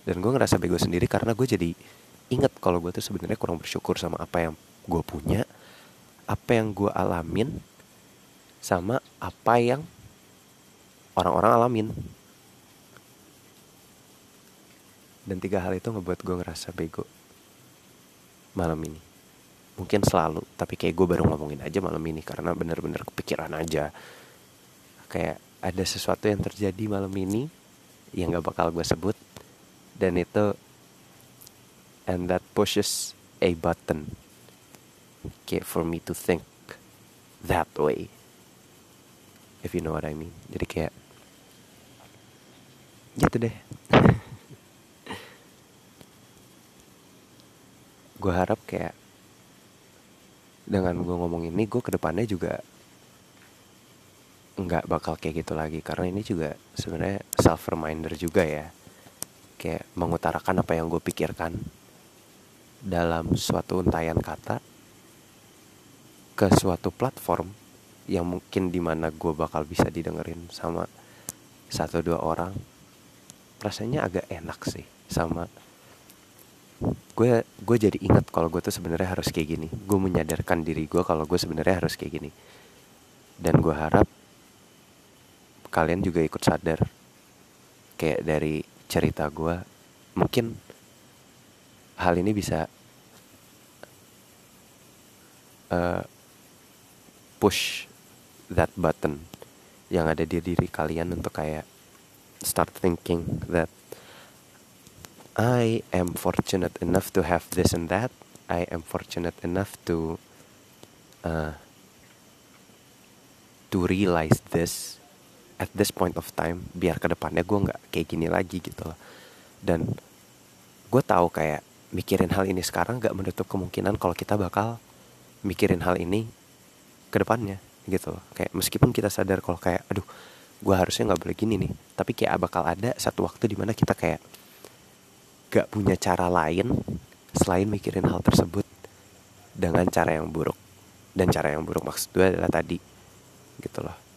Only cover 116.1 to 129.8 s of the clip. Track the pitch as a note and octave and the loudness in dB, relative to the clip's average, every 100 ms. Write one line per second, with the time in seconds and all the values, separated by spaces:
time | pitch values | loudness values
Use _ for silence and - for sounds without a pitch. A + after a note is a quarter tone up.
116.1 | - - - D#2+ F2 - F2+ F2+ D#2 E2+ | -2 -6 -4 -4 -4 -8 -2 -2 0 -2
117.1 | E2+ D#2+ E2 F2 G2+ G2 - - - E2 | -2 -2 -2 0 2 0 -4 -6 -4 -2
118.1 | E2+ E2 F2 F#2 F#2 - E2 D#2+ D#2+ - | -2 0 2 0 -6 -8 -10 -10 -10 -16
119.1 | - - - - - F2+ E2+ - - - | -20 -20 -20 -20 -6 0 2 0 -4 -8
120.1 | - - - - - - - - B2 - | -20 -20 -20 -20 -20 -20 -20 2 2 4
121.1 | F#2+ F2 E2+ D#2 D2+ - - - F2+ - | 4 4 2 -2 -2 -8 -20 -8 -8 0
122.1 | F#2 F#2 F#2+ F#2+ F#2 E2+ E2+ F2 B2 A2 | 2 2 2 0 0 -2 -2 -2 0 -2
123.1 | F#2+ F#2+ - F#2+ G2 F2+ - F#2+ G#2+ F#2 | -2 -6 -4 -4 -4 -4 -2 0 2 0
124.1 | E2+ - G#2 F2+ G2+ G#2+ A#2 - - - | 0 -2 0 0 -2 -2 -6 -14 -20 -20
125.1 | - - - G2+ F2+ G2+ F2+ E2+ F2 F2 | -20 -20 -8 -6 2 2 4 2 0 2
126.1 | G2+ A2+ - - - - - - - - | -2 -2 -12 -20 -20 -20 -20 -20 -20 -4
127.1 | - F#2+ A2+ G#2 F#2+ - - - F#2 - | 0 2 2 0 -8 -12 -16 -2 -2 -2
128.1 | F2 - - E2+ F#2+ F#2 - B2+ A#2+ G#2 | -10 -12 -6 -4 -2 -2 4 4 4 0
129.1 | - F#2+ F#2 - E2+ F#2 F2 | 0 0 0 0 -2 0 0